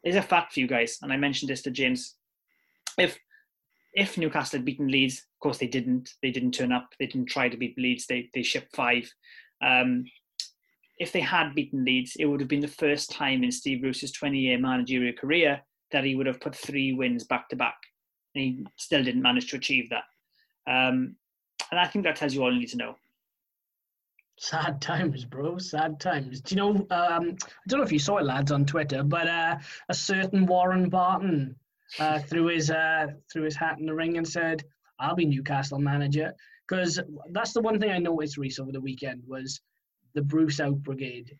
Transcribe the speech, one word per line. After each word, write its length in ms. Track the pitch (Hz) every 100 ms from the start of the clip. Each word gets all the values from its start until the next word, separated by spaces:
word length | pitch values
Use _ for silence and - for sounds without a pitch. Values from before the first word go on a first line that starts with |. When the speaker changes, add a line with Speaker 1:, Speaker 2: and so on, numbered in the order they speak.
Speaker 1:
There's 100 | 170
a 80 | 190
fact 300 | 190 175 -
for 80 | -
you 80 | 127
guys, 300 | 127 117 -
and 100 | 139
I 40 | 139
mentioned 340 | 143 135 135
this 120 | 131
to 100 | 139
James. 420 | 127 131 123 - _ _ _ _ _ _ _ - -
If, 220 | 180 - _ _ _ _ _ _ _
if 220 | 196 196 -
Newcastle 420 | 156 151 131 143
had 60 |
beaten 220 | 127 135 139
Leeds, 300 | 135 131 135
of 220 | - _
course 180 | 143 120
they 80 | 123
didn't. 440 | 135 123 127 127 -
They 80 | 131
didn't 220 | 127 127
turn 180 | 123 127
up. 180 | 123 - -
They 60 | 127
didn't 220 | 135 123
try 200 | 139 123
to 80 | 117
beat 220 | 120 131
Leeds. 280 | 127 123 -
They, 240 | 123 123
they 80 | 131
shipped 340 | 117 - - -
five. 340 | 120 120 - _ - - - _
Um, 400 | 135 127 127 123 127 - _ - - _ _ _ _ _
if 140 | 175
they 80 | 180
had 340 | - 180 156
beaten 300 | 143 139 135
Leeds, 300 | 127 127 127 -
it 60 | 147
would 140 | 143
have 80 | 135
been 120 | 147
the 80 | 147
first 420 | - 156 143 -
time 320 | - 139 131
in 80 | 123
Steve 300 | 123 139 131
Bruce's 320 | 131 127 139
twenty-year 460 | - 143 139 131 123
managerial 560 | 131 127 123 127 123
career 460 | 120 135 170 156 143 _ _ _
that 120 | 147
he 100 | 135
would 120 | 131 135
have 140 | 127
put 140 | -
three 380 | - - 139 135
wins 320 | 131 127 120
back 240 | - 123 -
to 80 | 127
back. 200 | 120 - - _ _ _ _
And 100 | 143
he 220 | 131 127 - -
still 260 | - 147
didn't 200 | 127 123
manage 280 | 127 123 123
to 60 | 131
achieve 340 | - 135 117
that. 140 | 117 - _ _ _ _ _ -
Um, 460 | 127 131 127 131 - _ _ _ - -
and 100 | 175
I 60 | 180
think 180 | 202
that 120 | 175 147
tells 180 | 147
you 80 | 135
all 100 | 127
you 80 | 123
need 80 | 120
to 60 | 123
know. 200 | 117 - _ _ _ _ _ _ _ _ _ _ _ _ _ _
Speaker 2:
Sad 440 | - 160 147 139
times, 420 | - 170 170 131
bro. 320 | 120 127 151 180
Sad 440 | - 151 160 156
times. 420 | 185 151 127 127
Do 120 | -
you 60 | 190
know, 100 | 202 202 -
um, 460 | 175 175 170 170 185
I 260 | - - 190
don't 100 | 269
know 60 |
if 80 | 254
you 60 | 151
saw 200 | 143 202
it, 60 |
lads, 280 | 143 131 143
on 140 | 143 143
Twitter, 360 | 160 147 135
but, 240 | 147 170 165
uh, 300 | 165 165 139 - - -
a 60 |
certain 500 | 180 - 190 190 196
Warren 460 | 185 180 180 185 180
Barton 680 | 185 180 190 190 151 131 - _ _ _ -
uh, 200 | 156 151
<laughs> 100 | 143
threw 180 | 170 165
his, 240 | 165 151
uh, 360 | 160 160 160 147 143 _
threw 100 | 160
his 140 | 156 143
hat 220 | 160 156
in 80 | 156
the 80 |
ring 240 | 156 165 170
and 80 | 165
said, 360 | 175 165 156 143 _ _ -
"I'll 140 | 135
be 120 | 180 160
Newcastle 520 | 135 139 139 139 139
manager." 540 | 143 143 143 147 156 - - - -
'Cause 300 | 185 180 165 156 151 160
that's 220 | 185 226
the 100 | 233
one 160 | 220 214
thing 120 | 208
I 80 | 180
noticed, 400 | 175 165 151 143
Reece, 200 | 135 131
over 140 | 135
the 80 | 135
weekend 420 | 135 127 139 123 123
was 340 | 131 131 - _ _ _ _ _
the 80 | 151
Bruce 380 | 143 156 156 143
out 220 | 139 139
brigade 480 | 143 135 131 123 120